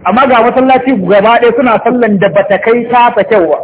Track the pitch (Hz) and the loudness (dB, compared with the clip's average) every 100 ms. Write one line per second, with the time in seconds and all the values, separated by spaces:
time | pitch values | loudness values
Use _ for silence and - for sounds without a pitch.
0 | 180 220 262 247 233 254 262 262 269 240 | -2 0 2 2 2 0 0 0 0 -4
1 | 180 202 214 233 240 233 254 220 233 247 | 0 0 2 2 0 0 0 0 -2 -2
2 | 226 202 196 196 196 190 226 240 233 240 | 0 0 0 0 -2 -2 0 -2 0 0
3 | 240 220 190 214 160 143 | 2 0 -2 0 0 -2